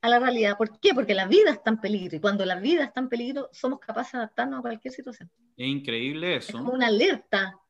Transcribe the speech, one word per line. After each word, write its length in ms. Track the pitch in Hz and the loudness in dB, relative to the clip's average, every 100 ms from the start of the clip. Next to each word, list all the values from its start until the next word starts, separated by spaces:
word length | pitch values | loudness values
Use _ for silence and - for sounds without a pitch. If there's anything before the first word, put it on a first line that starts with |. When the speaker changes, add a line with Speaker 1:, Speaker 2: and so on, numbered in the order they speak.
Speaker 1:
a 80 | 233 | 6
la 100 | 240 | 4
realidad. 380 | 254 240 208 202 | 4 2 0 2
¿Por 220 | 220 - | -2 2
qué? 140 | 403 | 2
Porque 200 | 262 220 | 4 2
la 140 | 196 190 | 0 4
vida 240 | 359 415 | 6 6
está 180 | 269 - | 4 0
en 100 | 220 | -2
peligro, 360 | 202 208 180 160 | 0 -4 -4 -2
y 40 | |
cuando 260 | 196 196 190 | -2 0 -2
la 100 | 180 | -2
vida 300 | 208 339 269 | 0 0 0
está 140 | - | -4
en 80 | 262 | -4
peligro, 400 | 233 240 277 269 | -4 -6 -8 -10
somos 280 | - 254 277 | -6 -6 -6
capaces 340 | - 220 254 | -8 -8 -6
de 40 | 254 | -8
adaptarnos 400 | 226 - 254 269 | -8 -4 -6 -4
a 20 | |
cualquier 300 | 240 220 262 | -8 -10 -12
situación. 360 | 254 254 226 175 _ _ _ | -14 -16 -16 -20 _ _ _
Speaker 2:
Es 120 | 127 | -6
increíble 680 | 139 139 117 127 151 175 151 | -4 -4 -4 -4 -6 -4 -4
eso. 120 | - | -6
Speaker 1:
Es 60 | 226 | -8
como 100 | 139 | -6
una 140 | 254 240 | -2 0
alerta 720 | 214 349 277 - 202 190 190 _ | 2 2 0 -2 -4 -4 -8 _